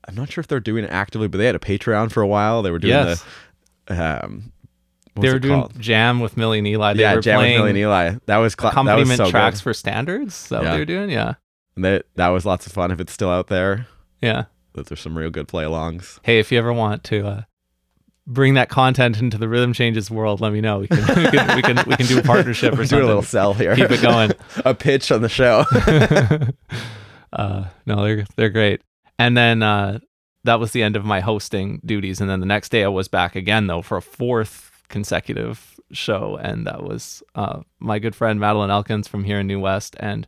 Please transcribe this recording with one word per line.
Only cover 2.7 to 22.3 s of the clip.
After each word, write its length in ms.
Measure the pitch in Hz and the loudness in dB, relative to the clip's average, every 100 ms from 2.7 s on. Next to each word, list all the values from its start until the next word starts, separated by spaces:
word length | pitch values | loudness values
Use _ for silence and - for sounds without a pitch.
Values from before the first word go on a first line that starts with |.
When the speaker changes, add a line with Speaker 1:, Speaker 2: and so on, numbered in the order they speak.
Speaker 1:
were 80 | 85 | -2
doing 140 | 80 | 2
Speaker 2:
Yes. 300 | 135 87 85 - - - _ _ _ - | 2 2 -2 -8 -20 -20 _ _ _ -8
Speaker 1:
the, 60 | 87 80 71 50 | -4 -2 -4 -8
um, 260 | 52 113 _ _ _ _ _ _ | -14 -16 _ _ _ _ _ _
what 80 | 107 | 0
Speaker 2:
They 60 | 131 | 2
Speaker 1:
was 60 | |
Speaker 2:
were 40 | 131 | 2
Speaker 1:
it 20 | |
Speaker 2:
doing 180 | 135 139 | 2 0
Speaker 1:
called? 200 | - 117 | -2 -8
Speaker 2:
Jam 400 | 110 110 117 123 | 0 2 4 2
with 160 | 117 - | -2 -2
Millie 200 | 113 110 | 0 0
and 80 | 104 | 0
Eli. 260 | 107 104 | 0 2
They 80 | 104 | 4
Speaker 1:
Yeah, 140 | 107 110 | 4 4
Speaker 2:
were 60 | |
Speaker 1:
Jam 160 | 110 107 | 4 4
with 60 | |
Speaker 2:
playing 140 | 123 120 | 4 4
Speaker 1:
Millie 100 | 104 | 2
and 60 | 98 | 2
Eli. 340 | 104 98 85 107 - | 2 2 2 -2 0
That 120 | 104 | 2
was 180 | 113 - | 2 0
cla-, 160 | 110 | 0
that 40 | 135 | 2
was 100 | 135 | 4
Speaker 2:
accompaniment 300 | 110 131 127 | 4 4 2
Speaker 1:
so 120 | 98 | 2
Speaker 2:
tracks 280 | 117 113 101 | 4 2 0
Speaker 1:
good. 40 | |
Speaker 2:
for 100 | - | -6
standards. 640 | 110 - 110 143 202 262 - | -6 -4 -4 -4 -6 -8 -12
So 260 | - 113 | -8 -4
Speaker 1:
Yeah. 120 | 156 | -2
Speaker 2:
they 60 | 165 | -2
were 60 | 151 | -4
doing, 240 | 180 202 | -6 -4
yeah. 240 | 120 110 - _ _ _ - | -4 -4 -8 _ _ _ -4
Speaker 1:
And 100 | 92 | 0
they, 160 | 98 - - | 0 -4 -2
that 120 | 87 | 0
was 160 | 90 92 | 2 0
lots 200 | 92 - | -4 -4
of 60 | |
fun. 180 | - 90 | -4 -4
If 80 | 87 | -4
it's 140 | 90 | -8
still 160 | - 95 | -4 -2
out 180 | 90 90 | -2 0
there, 400 | 92 95 101 120 _ _ _ | -2 0 -2 -8 _ _ _
Speaker 2:
Yeah. 240 | 120 117 - _ _ | -4 -2 -6 _ _
Speaker 1:
those 180 | - 69 | -16 -14
are 40 | 71 | -14
some 220 | - 80 | -10 -8
real 120 | 80 | -6
good 180 | 78 76 | -8 -8
play-alongs. 720 | 87 78 80 82 85 92 - | -6 -4 -4 -6 -8 -16 -8
Speaker 2:
Hey, 160 | - 117 | 2 2
if 120 | 107 | 4
you 60 | 123 | 0
ever 160 | 117 | 0
want 300 | 117 110 104 - | -2 -2 -4 -4
to, 200 | 107 101 | -6 -4
uh, 140 | 101 110 _ _ _ _ _ _ _ - | -10 -14 _ _ _ _ _ _ _ -8
bring 260 | 123 135 | 2 4
that 160 | 135 127 | 4 2
content 500 | 135 131 131 123 110 | 2 2 4 2 2
into 200 | 123 110 | -2 -2
the 100 | 113 | -2
Rhythm 240 | 120 123 | 0 0
Changes 380 | 117 117 110 98 | 0 0 0 -4
world, 280 | 110 110 - | -4 -2 0
let 140 | 110 | -2
me 80 | 104 | 0
know. 180 | 110 101 | -2 -2
We 80 | 101 | 0
can, 120 | 160 | 0
<laughs> 160 | 107 - | 2 2
we 60 | 170 | 4
can, 240 | - 196 - | 4 2 2
we 60 | |
can, 200 | - 127 - | 2 0 0
we 80 | 147 | 0
can 80 | 123 | 2
do 140 | 127 | 2
a 20 | |
partnership 520 | 120 | 4